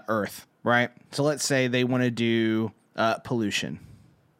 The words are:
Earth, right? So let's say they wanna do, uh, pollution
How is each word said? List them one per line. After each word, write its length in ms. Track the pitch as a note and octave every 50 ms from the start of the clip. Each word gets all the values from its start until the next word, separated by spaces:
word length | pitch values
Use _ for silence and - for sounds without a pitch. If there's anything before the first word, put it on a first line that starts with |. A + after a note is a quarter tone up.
| -
Earth, 400 | - A2+ G#2+ G2 - - - - _ _ _ -
right? 280 | A2+ A#2+ A#2+ A#2+ A2+ - - - _
So 120 | - - C#3+
let's 200 | D3+ D3 C3 -
say 220 | - C#3+ C3 B2+
they 160 | B2 B2 B2+ B2
wanna 260 | B2 C3 B2 B2 B2
do, 640 | A#2 G#2+ A#2 A#2 A2+ A2+ A2 A2 A2 A2 A2+ G#2+ - _ _ _ _
uh, 200 | - A2 A2+ G#2
pollution 640 | - - - C3+ A#2 G#2+ G2+ - - - B1+ D2+ - - - - - - - _ _ _ _ _